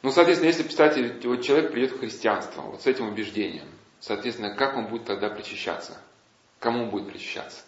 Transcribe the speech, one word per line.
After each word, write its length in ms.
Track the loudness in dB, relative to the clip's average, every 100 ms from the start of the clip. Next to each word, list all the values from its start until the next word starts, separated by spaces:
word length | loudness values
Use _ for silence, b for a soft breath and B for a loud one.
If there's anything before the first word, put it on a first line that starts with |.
Ну, 100 | 4
соответственно, 360 | 6 8 8 4
если, 140 | 2
кстати, 640 | 0 6 6 6 0 -2 -2
вот 160 | -2
человек 300 | 4 4 4
придет 200 | 0 -2
в 60 | -2
христианство, 640 | -8 0 0 0 -4 -10
вот 180 | -12 -2
с 60 | 0
этим 220 | 2 -2
убеждением, 580 | -4 -6 -4 -4 -6 -14 -20 _ _
соответственно, 560 | -6 -4 -4 -6 -8
как 220 | 0 0 0
он 100 | -6
будет 180 | -8
тогда 260 | -4 -2 -2
причащаться? 680 | -4 -10 -8 -6 -6 -8 -16 -20 _ _ _ _ _
Кому 240 | -2 -2
он 60 | -2
будет 180 | -6 -8
причащаться? 540 | -12 -10 -10 -10 -14